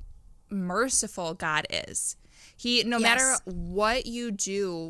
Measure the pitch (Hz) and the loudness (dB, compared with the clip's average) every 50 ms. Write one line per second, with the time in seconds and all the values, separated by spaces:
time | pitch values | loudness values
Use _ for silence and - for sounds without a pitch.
0 | - - - - - - - - - - 202 196 185 180 180 208 233 269 247 - | -16 -16 -16 -18 -20 -20 -20 -20 -14 -8 -6 -4 -2 -2 0 0 0 2 2 0
1 | - 208 - - 180 165 165 - 185 165 156 151 156 - - - - - - - | 0 0 -4 -6 -4 -4 -4 -4 -2 0 0 0 0 0 -2 -4 -4 -4 -4 -4
2 | - - - - - - - - - - - - - 240 240 240 - 226 240 233 | -4 -4 -6 -8 -14 -20 -20 -20 -20 -20 -16 -6 -2 2 4 4 4 2 2 2
3 | 226 233 233 247 262 262 254 - - - 180 175 175 170 180 196 208 214 233 254 | 4 4 6 6 6 4 4 2 0 -4 -8 -6 -6 -4 0 2 4 4 4 2
4 | - - 233 240 240 233 202 196 - 190 190 202 202 185 175 165 165 160 | -2 -4 -6 -6 -4 -4 -4 -4 -4 -2 -2 -2 -2 -2 -2 -4 -8 -8